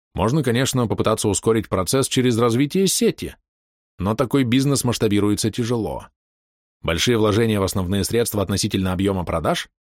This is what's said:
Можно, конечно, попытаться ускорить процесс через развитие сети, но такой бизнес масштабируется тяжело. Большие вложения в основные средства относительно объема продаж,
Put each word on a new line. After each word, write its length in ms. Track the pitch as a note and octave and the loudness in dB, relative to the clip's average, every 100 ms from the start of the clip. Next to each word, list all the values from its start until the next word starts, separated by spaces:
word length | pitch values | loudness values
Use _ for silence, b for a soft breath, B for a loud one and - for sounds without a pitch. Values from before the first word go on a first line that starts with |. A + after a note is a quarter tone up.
| _ | _
Можно, 280 | - G#2 D#3 | -2 0 0
конечно, 460 | B2+ A#2 C3+ C3 A2+ | 0 0 0 0 -2
попытаться 400 | G2 - A2 A2 | 0 0 0 0
ускорить 400 | F#2+ A2+ A2+ - | 0 0 0 0
процесс 400 | F#2+ F2+ C3+ B2+ | -4 0 0 0
через 280 | - B2 A2+ | 0 2 2
развитие 520 | A#2+ A2+ C#3+ F#3 F#3+ | 2 2 0 2 0
сети, 480 | - A3+ - D2+ - _ _ _ _ _ - | 2 0 -2 -10 -12 _ _ _ _ _ -6
но 160 | F#2 A2+ | -4 -2
такой 260 | B2 C#3 | 0 2
бизнес 400 | A#2+ B2+ C#3 C3+ | 2 2 2 0
масштабируется 680 | B2 A2 A2 G2+ G#2 G#2 A2+ | 0 0 0 2 2 0 -2
тяжело. 560 | G2+ A2+ A#2+ F#2 B1+ - _ _ _ _ _ _ _ | -2 -4 -2 -4 -8 -12 _ _ _ _ _ _ _
Большие 360 | D#2+ E2 - A2+ | -4 0 2 2
вложения 420 | G#2+ G2+ A2+ G#2 | 2 2 2 2
в 20 | |
основные 400 | F#2+ G2+ F2 G2 | 0 -2 -2 -2
средства 400 | F2+ A2+ A#2 G#2 | 0 0 0 -2
относительно 500 | F#2+ G2 G#2 G2 F#2 | -2 -2 -2 -2 -2
объема 320 | F2+ G2 F#2+ | 0 0 0
продаж, 440 | E2 E2+ F#2+ E3 - _ | -2 -2 -2 -4 -6 _